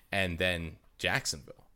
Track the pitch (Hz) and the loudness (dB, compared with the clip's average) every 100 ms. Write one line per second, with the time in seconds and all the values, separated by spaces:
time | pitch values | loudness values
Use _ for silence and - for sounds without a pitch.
0 | - 98 92 85 92 85 82 - - - | -2 0 2 2 2 2 -2 -10 -20 -4
1 | 90 123 - 73 - - - | 0 0 -2 -8 -10 -20 -20